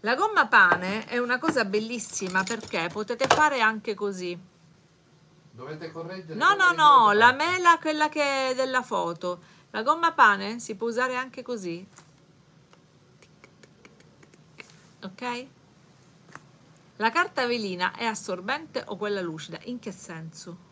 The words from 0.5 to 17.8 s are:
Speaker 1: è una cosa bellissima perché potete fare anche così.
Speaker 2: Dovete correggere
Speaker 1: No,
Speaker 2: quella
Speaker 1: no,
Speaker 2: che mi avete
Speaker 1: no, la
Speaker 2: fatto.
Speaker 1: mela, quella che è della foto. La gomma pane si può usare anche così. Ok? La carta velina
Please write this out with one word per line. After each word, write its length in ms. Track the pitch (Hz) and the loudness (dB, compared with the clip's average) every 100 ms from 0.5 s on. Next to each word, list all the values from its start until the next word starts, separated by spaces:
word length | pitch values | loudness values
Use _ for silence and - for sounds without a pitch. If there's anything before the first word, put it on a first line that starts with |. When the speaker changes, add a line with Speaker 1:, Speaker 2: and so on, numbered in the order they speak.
| 226 185 180 185 214 - | 6 6 4 0 -6 -4
Speaker 1:
è 120 | 240 | -4
una 220 | 240 247 | -2 -2
cosa 260 | 320 294 208 | 0 0 0
bellissima 760 | 208 220 240 - - 190 185 | -2 -4 -8 -8 -8 -4 -2
perché 460 | 190 226 - 190 170 | -2 -6 -6 -4 -4
potete 320 | 208 214 240 269 | -6 -8 -4 0
fare 320 | - 302 269 | 4 4 4
anche 360 | 220 220 226 202 | 0 0 -6 -6
così. 440 | 202 185 180 175 185 _ _ _ _ _ _ _ _ _ _ | -6 -6 -8 -10 -14 _ _ _ _ _ _ _ _ _ _
Speaker 2:
Dovete 400 | 110 135 156 160 | -18 -14 -12 -12
correggere 440 | 160 165 190 165 208 | -12 -12 -12 -10 0
Speaker 1:
No, 100 | 330 | 2
Speaker 2:
quella 180 | 392 | 4
Speaker 1:
no, 60 | 359 | 4
Speaker 2:
che 60 | 330 | 6
mi 60 | |
avete 220 | 302 277 214 | 8 8 8
Speaker 1:
no, 40 | |
la 120 | 208 233 | 8 6
Speaker 2:
fatto. 100 | 262 | 6
Speaker 1:
mela, 400 | 320 370 349 330 | 0 2 4 4
quella 300 | 320 302 302 | 2 -2 -2
che 400 | 302 285 269 262 | 0 0 0 -2
è 60 | 254 | -2
della 280 | 262 254 | -2 -2
foto. 560 | 247 190 170 165 180 175 - - _ | -2 -4 -2 -4 -6 -8 -12 -20 _
La 100 | 214 | -4
gomma 300 | 233 320 339 | -2 2 0
pane 480 | 320 233 196 202 233 | 6 6 6 -2 -8
si 160 | - 196 | -10 -6
può 120 | 233 | -4
usare 280 | 226 254 254 | -2 -2 -4
anche 260 | 254 254 | -8 -12
così. 440 | 247 240 185 170 196 - - _ _ _ _ _ _ - _ _ _ _ - _ - _ - _ - _ - _ - - _ - - - - _ | -10 -8 -8 -10 -12 -20 -20 _ _ _ _ _ _ -20 _ _ _ _ -20 _ -20 _ -20 _ -20 _ -20 _ -20 -20 _ -20 -20 -20 -20 _
Ok? 420 | 190 185 247 240 269 _ _ _ _ _ _ _ - - - _ _ _ _ _ | -18 -10 -8 -8 -10 _ _ _ _ _ _ _ -20 -20 -20 _ _ _ _ _
La 140 | 226 | 0
carta 340 | 320 359 - 247 | 2 -2 -2 -2
velina 480 | 240 202 180 | -2 -4 -2